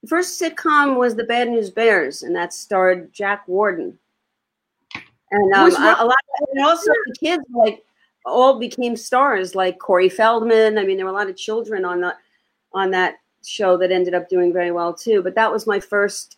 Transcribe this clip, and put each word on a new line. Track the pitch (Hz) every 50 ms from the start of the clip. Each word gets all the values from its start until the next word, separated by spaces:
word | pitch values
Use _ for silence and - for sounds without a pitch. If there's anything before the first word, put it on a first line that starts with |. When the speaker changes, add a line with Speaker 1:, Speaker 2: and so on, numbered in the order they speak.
| -
Speaker 1:
The | 214
first | 311 339 359 359 - -
sitcom | 359 330 330 - - 339 302 294 285 285 269
was | 247 247 247 220
The | 214 226
Bad | 233 233 240 247 233
News | 240 233 214 190
Bears, | 180 - 226 226 214 185 156 131 147 - -
and | 127 175
that | 180 175 170 -
starred | - - _ 208 190 185 185 185 180 170 165 _
Jack | - 202 196 202 202 - -
Warden. | 180 190 214 208 190 165 143 90 - _ _ _ _ _ _ _ _ _ _ _ _ _ _ _ _ _ _ _ - - - _ _ _ _ _
And, | 190 208 202 190 196
um, | 196 190
Speaker 2:
Was | 180 175
Speaker 1:
a, | -
Speaker 2:
Rob- | - 214 226 -
Speaker 1:
a | 233
lot | 233 254 269 - _ 277 - 294
of, | 269 269
and | 277 277
also | 302 339 330 349 415 466 466 415
the | - 247 -
kids, | - 311 349 339 262 - 247
like, | 240 226 220 - - _ _ _ _ _ _ _ _ _
all | - - 240 254 262 269 226
became | 233 240 - - 254 240 240
stars, | 220 - - - 254 269 285 247 196 185 180 -
like | 190 190 185 180 185
Corey | - - 196 180 185 185
Feldman. | 185 - 220 220 233 233 220 233 226 220 220 220 214
I | 214 196
mean, | 190 190 190
there | 190
were | 190 190
a | 196 208
lot | 196
of | 185
children | 185 - - 214 226 226 202 220 196 190
on | 180 175 175 180
the, | 180 175 - _ _ _ _ _ _ _ _ _ _ -
on | 190 196 190
that | 190 185 185 170 - - _ _ _ _ _
show | - - - 208 185 180 180
that | 185 180
ended | 185 185 185 180 175
up | 180 175 -
doing | 190 180 175 175 170
very | 180 175 175 175
well | 175 170 170 175
too. | - - 233 220 202 180
But | 185 185
that | 226 220 220
was | - 214 214
my | 220 208 202
first | 202 - - 202 202 202 202 - - _ -